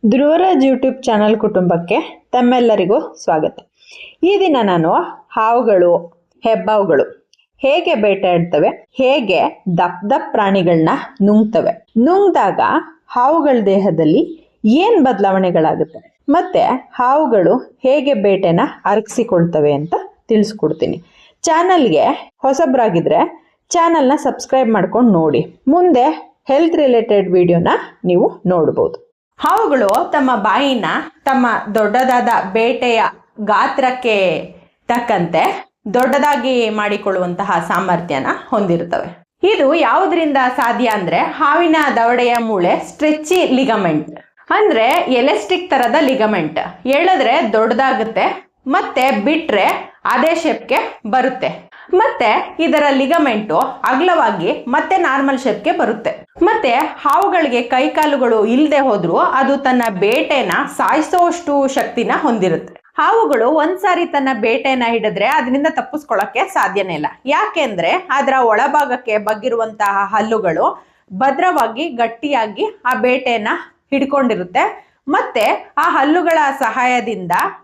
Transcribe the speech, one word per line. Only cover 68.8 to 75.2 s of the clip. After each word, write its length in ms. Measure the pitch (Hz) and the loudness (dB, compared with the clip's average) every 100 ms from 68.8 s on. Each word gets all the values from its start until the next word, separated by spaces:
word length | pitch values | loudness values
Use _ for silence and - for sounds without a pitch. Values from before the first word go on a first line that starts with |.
| 277 247 240 214 | -2 -4 -2 -4
ಬಗ್ಗಿರುವಂತಹ 1000 | 202 214 233 233 220 214 202 196 196 214 | -2 -4 -4 -4 -4 -4 -2 -2 -2 -2
ಹಲ್ಲುಗಳು 680 | 220 226 185 165 277 - - _ _ | 0 0 -2 0 -2 -2 -18 _ _
ಭದ್ರವಾಗಿ 760 | 185 262 277 370 339 233 226 330 | -2 -2 0 0 0 -2 -4 -8
ಗಟ್ಟಿಯಾಗಿ 920 | 240 233 233 294 269 220 208 427 - 247 | -4 -4 -4 -4 -2 -4 -4 -6 -6 -6
ಆ 80 | |
ಬೇಟೆನ 540 | 254 240 254 254 233 208 349 - _ _ | -2 0 -2 -2 -4 -2 -6 -8 _ _
ಹಿಡ್ಕೊಂಡಿರುತ್ತೆ. 1000 | 277 269 277 254 202 180 226 392 - - _ - | -2 0 0 0 -2 -4 -2 -2 -4 -20 _ -4
ಮತ್ತೆ 680 | 359 | -4